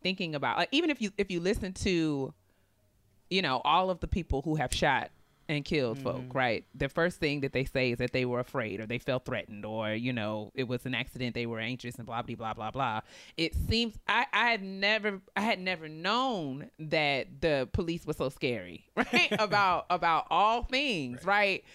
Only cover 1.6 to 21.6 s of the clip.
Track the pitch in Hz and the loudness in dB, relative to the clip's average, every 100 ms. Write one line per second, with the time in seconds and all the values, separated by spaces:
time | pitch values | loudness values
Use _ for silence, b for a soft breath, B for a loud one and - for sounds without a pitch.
1.6 | 190 190 202 175 160 143 131 - _ _ | -2 -2 2 2 2 0 -4 -8 _ _
2.6 | _ _ _ _ _ _ _ 185 165 127 | _ _ _ _ _ _ _ 0 2 2
3.6 | 139 165 185 180 160 185 160 135 156 156 | 4 4 4 0 -2 -2 0 -2 0 0
4.6 | 123 - 156 127 - - _ _ - 147 | 0 2 4 4 0 -8 _ _ -4 -4
5.6 | 139 156 123 135 135 127 127 131 123 104 | 0 0 2 0 -4 -4 -4 0 2 0
6.6 | - 127 135 - 170 - 151 143 135 127 | -4 -4 -2 2 0 2 0 0 0 0
7.6 | 131 135 127 120 123 131 123 120 123 139 | 0 2 2 2 0 0 0 0 -2 -4
8.6 | 110 101 107 120 - 127 - 120 - 104 | -4 -4 -4 -4 -2 -2 -2 -6 -6 -10
9.6 | 107 110 110 110 123 120 104 110 107 - | -8 -4 -2 -2 -2 -2 -2 -4 -6 -4
10.6 | 120 123 127 131 127 120 123 120 117 113 | -4 -4 -4 -4 -6 -6 -6 -4 -4 -4
11.6 | 113 123 123 120 110 117 120 113 113 110 | -6 -6 -8 -12 -8 -8 -6 -8 -8 -6
12.6 | 110 127 131 110 B B B - 165 - | -6 -4 -2 -2 B B B -4 -2 -2
13.6 | 170 220 233 - - 214 269 202 233 226 | 0 0 0 -4 -2 0 0 0 2 0
14.6 | 190 190 202 220 208 196 - - 214 190 | -4 -2 0 2 0 -4 -6 -4 -2 0
15.6 | 185 175 156 156 175 233 262 208 147 135 | -2 -4 -6 -6 0 0 2 0 -2 -6
16.6 | 151 - 156 160 147 139 - 135 165 139 | -10 -10 -2 2 4 2 -2 0 2 2
17.6 | 127 - 170 165 - 151 135 - 139 117 | 2 0 0 -2 -4 -2 -2 0 -2 -2
18.6 | 90 85 - - - 240 226 208 208 202 | -6 -14 -6 -2 2 2 2 2 4 4
19.6 | 196 165 - 180 170 160 - 165 208 240 | 4 2 2 0 4 2 2 4 4 4
20.6 | 233 254 294 190 131 123 170 202 202 180 | 0 -2 0 -2 -4 -4 0 4 4 2